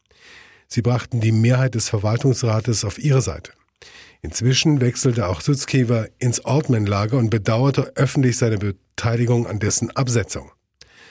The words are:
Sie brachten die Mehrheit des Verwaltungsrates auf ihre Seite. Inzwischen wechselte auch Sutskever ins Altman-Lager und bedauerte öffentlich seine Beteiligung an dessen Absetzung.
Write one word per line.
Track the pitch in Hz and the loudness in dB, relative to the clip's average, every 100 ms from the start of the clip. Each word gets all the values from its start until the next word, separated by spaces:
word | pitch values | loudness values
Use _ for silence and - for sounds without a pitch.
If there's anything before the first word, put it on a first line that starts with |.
| _ _ - - - _ - | _ _ -20 -20 -20 _ -8
Sie | 123 | -2
brachten | 120 123 - 120 | 0 0 -2 0
die | 110 | 2
Mehrheit | 110 117 127 131 | 4 4 4 2
des | 117 - | -2 -2
Verwaltungsrates | 107 107 117 139 120 117 110 120 107 | -2 0 0 0 0 0 0 0 -2
auf | 104 - | -4 -4
ihre | 151 131 | 0 2
Seite. | 98 73 - _ _ _ - - - _ | 0 -6 -14 _ _ _ -20 -20 -20 _
Inzwischen | 80 - 120 123 165 143 | -10 -2 0 2 2 2
wechselte | 123 - 131 117 92 | 2 2 0 0 -2
auch | 90 | -2
Sutskever | - 139 - 135 120 117 107 - | -2 -2 0 0 2 0 -2 -4
ins | 127 - | -2 -2
Altman-Lager | - 143 156 113 101 101 107 135 | 0 -2 2 0 2 0 0 0
und | 113 | 0
bedauerte | 113 101 113 139 135 - - | 0 0 2 2 0 -2 0
öffentlich | 139 151 127 117 | 0 2 2 2
seine | 117 104 | 0 0
Beteiligung | 101 - _ - 120 117 120 120 117 | -4 -6 _ -6 -2 0 2 0 -2
an | 104 | -4
dessen | 101 - 117 | -2 -2 -4
Absetzung. | - 123 113 98 - - _ _ _ - - - | -4 0 0 -2 -8 -12 _ _ _ -20 -20 -20